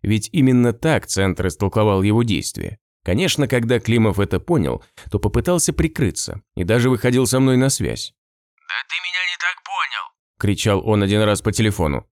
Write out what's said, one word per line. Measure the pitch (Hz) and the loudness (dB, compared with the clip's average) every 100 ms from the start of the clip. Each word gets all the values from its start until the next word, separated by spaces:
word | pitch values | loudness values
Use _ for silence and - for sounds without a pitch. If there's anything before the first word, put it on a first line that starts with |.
Ведь | 101 107 - | 0 -2 0
именно | 170 131 127 120 | 2 4 4 2
так | 113 160 139 - | 2 0 0 -2
Центр | - 98 87 92 | -2 0 0 -4
истолковал | - 98 110 107 95 | -2 -2 2 2 2
его | 101 110 | 2 2
действия. | 120 80 - - 50 - _ _ | 2 -2 -4 -8 -10 -12 _ _
Конечно, | - 98 180 - 139 | -4 0 0 0 0
когда | 123 113 120 | 0 0 0
Климов | - 117 110 98 | 2 2 2 2
это | 101 87 | 0 -2
понял, | - 165 73 60 - - - | 0 0 0 -4 -10 -20 -6
то | 101 | -2
попытался | - 120 143 175 - | 0 0 0 0 0
прикрыться | - 156 160 123 - - 101 _ - | 0 -2 0 -2 -2 -10 -12 _ -6
и | |
даже | 90 120 123 | 0 2 2
выходил | 123 127 123 123 | 2 2 2 2
со | 131 | 2
мной | 131 127 | 4 4
на | 135 | 2
связь. | - 64 57 - _ _ _ _ _ - | 0 -4 -6 -12 _ _ _ _ _ -10
«Да | 117 - | -10 -8
ты | 165 | -10
меня | 180 180 180 | -6 -6 -6
не | 180 | -4
так | 175 180 | -6 -6
понял!» | - 190 156 110 90 _ _ _ | -10 -6 -6 -6 -12 _ _ _
кричал | 101 95 110 98 - | -2 0 0 0 2
он | 107 | 0
один | 98 107 | 2 2
раз | 107 101 | 2 0
по | 113 | -2
телефону. | 101 107 101 78 65 - | 0 0 0 -2 -2 -8